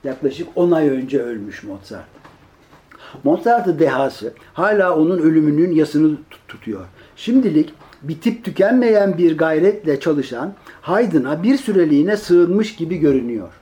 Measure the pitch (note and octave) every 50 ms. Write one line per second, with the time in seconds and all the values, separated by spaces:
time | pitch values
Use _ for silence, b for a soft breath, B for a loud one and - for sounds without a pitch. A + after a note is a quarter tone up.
0 | - C#3 C3 - D3+ C3+ C3+ D3+ E3+ - - - F3 F3 E3+ D#3+ D3+ C#3+ C3+ C3
1 | B2+ B2+ C#3 C3+ A#2+ A#2+ A#2+ G#2+ G2+ G#2 - - - G#2+ F#2+ F#2+ F#2+ - A2 F2+
2 | - _ _ - _ - - _ _ _ _ _ _ _ - _ _ _ B B
3 | B B B B - C#3 D#3+ F3 - A#3 A#3+ A#3+ - F#3 E3 C#3+ D#3+ C#3 C3 C3
4 | C#3 C3 - - G#2+ A#2 - b b b b - F3 G#3 G#3+ G#3 F#3 F3+ E3 D#3
5 | D#3 E3+ F#3+ F3 D#3 D#3+ D#3+ D#3+ D#3 D3+ D3 D3+ E3+ F3+ E3 D#3+ D3+ - - D3
6 | D#3 D#3 D3+ D3 - _ - - _ - - - - A2+ G#2 F#2+ F2+ F2+ b b
7 | b b b - - A3 A#3+ C4+ B3 G3 D3+ D3+ D3+ - - B B B B B
8 | - D3 D#3+ D3+ - A#3 A#3 - - F#3+ - - G3 G#3 B3 B3+ A#3+ A#3 A3 G#3
9 | G3+ G3 F3+ E3 F3 E3 D#3+ D#3 D#3+ D#3+ D#3+ D#3 E3+ G3+ G#3+ - - D#3 C#3+ C3+
10 | - E3+ D3+ C#3+ C3 - B2 A#2 C#3 F#3+ G3+ B B B B B - D#3 F3+ G#3
11 | A#3+ G3 E3 D3+ B2 F3 G3+ F3+ F3+ A#3 C#4 C4+ - A3+ G3+ F#3+ E3+ D3+ D3 C#3+
12 | D3+ G3 G#3+ G#3 - - F3 F3 E3+ E3 F#3 G#3 G#3+ G#3+ - - E3 D#3+ F#3 E3
13 | D#3 D3 C3+ C3 A#2 A#2+ A#2 G#2+ F#2 - - _